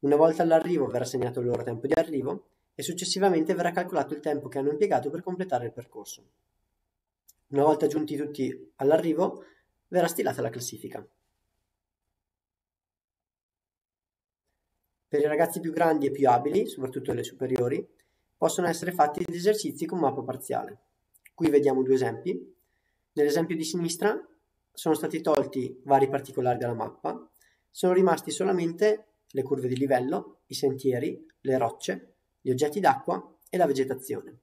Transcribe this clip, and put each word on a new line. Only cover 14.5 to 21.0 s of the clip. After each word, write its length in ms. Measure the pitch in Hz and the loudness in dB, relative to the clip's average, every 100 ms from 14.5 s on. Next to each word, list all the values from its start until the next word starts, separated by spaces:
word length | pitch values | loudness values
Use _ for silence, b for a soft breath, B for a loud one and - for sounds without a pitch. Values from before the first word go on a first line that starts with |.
| _ _ _ _ _ _ | _ _ _ _ _ _
Per 120 | 147 | 0
i 60 | 151 | 2
ragazzi 340 | 151 165 170 | 2 2 0
più 120 | 165 | -6
grandi 340 | 160 170 156 139 | 2 2 4 0
e 40 | |
più 180 | - 131 | 4 4
abili, 380 | 123 147 185 196 | 4 4 0 0
soprattutto 460 | - 131 131 131 | -4 -8 -6 -4
le 100 | 120 | -4
superiori, 640 | - - 127 123 123 160 - _ _ _ _ _ | -6 -6 -2 0 0 -2 -6 _ _ _ _ _
possono 320 | 165 165 175 | -2 0 -2
essere 240 | 170 180 | -2 -4
fatti 300 | 175 151 - 170 | 2 2 2 -6
gli 80 | |
esercizi 500 | 175 180 214 151 131 | -2 0 0 -2 -6
con 140 | 160 185 | -6 0
mappa 240 | 143 131 | 0 0
parziale. 560 | 123 - - 120 107 - _ _ | -8 -10 -6 -6 -6 -14 _ _